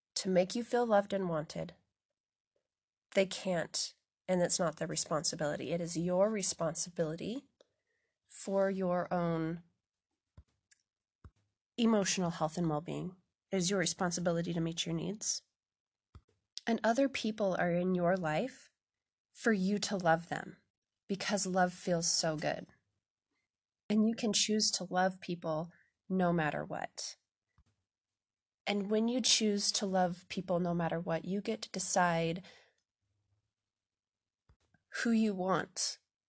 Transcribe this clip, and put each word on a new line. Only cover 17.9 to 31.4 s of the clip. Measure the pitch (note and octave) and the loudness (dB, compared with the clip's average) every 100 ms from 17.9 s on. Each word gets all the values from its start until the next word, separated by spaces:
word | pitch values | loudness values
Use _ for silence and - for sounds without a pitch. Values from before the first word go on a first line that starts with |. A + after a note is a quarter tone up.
your | F3+ F3 F#3+ | 2 2 2
life | E3 D#3 B3+ - - _ _ _ _ _ _ | 0 0 -2 -6 -18 _ _ _ _ _ _
for | - A#3+ | -4 0
you | G#3 F#3 G#3 | 2 2 0
to | - G3+ | 0 0
love | F3 E3 E3+ | 4 2 2
them | - - - _ _ _ _ - | -8 -8 -14 _ _ _ _ -6
because | G3 - G3+ F#3+ | -4 0 0 2
love | F#3 F3+ | 2 2
feels | F3+ - E3+ E3+ | 0 -2 0 4
so | - E3 D#3 | 2 2 -2
good. | D3+ - - _ _ _ _ _ _ _ _ _ _ _ - | -4 -6 -8 _ _ _ _ _ _ _ _ _ _ _ -2
And | G#3+ G#3+ | 2 2
you | |
can | A3+ A3+ | 2 0
choose | G3+ - G#3+ G3+ | 0 2 2 2
to | - F3+ | 0 -2
love | F3+ F#3 F#3 | 0 0 -2
people | - F3 E3+ D#3 E3+ - _ _ - | -6 -6 -4 -4 -6 -12 _ _ -4
no | F#3 F3+ | 0 2
matter | F3 D3+ D3 | 2 0 -2
what. | D3+ - - - - - _ _ _ _ _ _ _ _ _ _ _ _ _ _ - | -6 -8 -8 -10 -12 -14 _ _ _ _ _ _ _ _ _ _ _ _ _ _ -4
And | G3+ G3 | -2 0
when | G#3+ A3+ | 0 2
you | B3 | 0
choose | A#3 - G#3+ G3+ G3+ | 2 2 2 2 2
to | - G3+ | 2 0
love | F#3 F3+ F3+ - | 2 0 -2 -8
people | - F#3 F3 | -8 -2 -2
no | F3 | 0
matter | E3+ E3 E3 | 0 -2 -2
what, | F3 E3 | -2 -4
you | D#3+ G3 | -4 -4